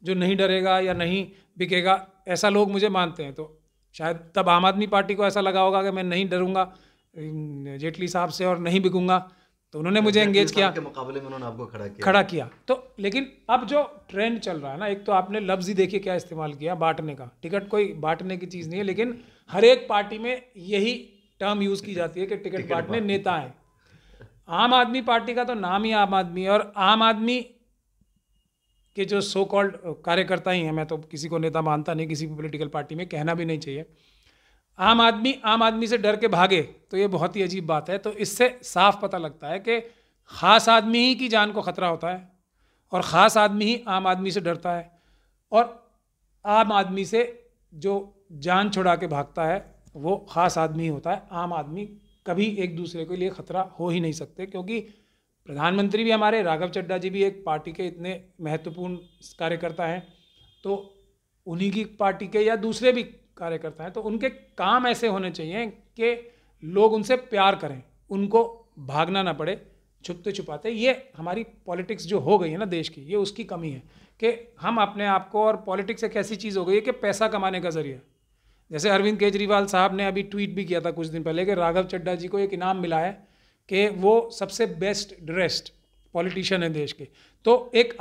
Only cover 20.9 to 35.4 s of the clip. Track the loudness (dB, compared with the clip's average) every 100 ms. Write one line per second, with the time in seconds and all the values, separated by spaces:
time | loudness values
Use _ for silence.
20.9 | -2 -10 _ _ _ -2 0 0 -2 -4
21.9 | -6 -4 -6 -6 -6 -6 -8 -4 -4 -2
22.9 | -4 -2 -2 0 -2 -6 -16 _ _ _
23.9 | _ _ -20 -20 _ -6 0 4 4 4
24.9 | 0 0 0 0 -4 -4 -4 -2 -2 0
25.9 | 2 2 2 0 -4 2 2 2 2 4
26.9 | 6 4 2 0 -2 -6 _ _ _ _
27.9 | _ _ _ _ _ _ _ _ _ _
28.9 | -6 0 0 0 0 2 2 0 -2 -10
29.9 | -6 0 0 2 0 0 0 0 -2 -4
30.9 | -6 -8 -10 -4 -2 0 0 0 0 0
31.9 | -4 -4 -4 -6 -8 -8 -6 -6 -6 -8
32.9 | -10 -8 -4 -2 -2 -2 -4 -6 -12 -12
33.9 | _ _ _ _ _ _ _ _ 0 4
34.9 | 6 6 4 -2 0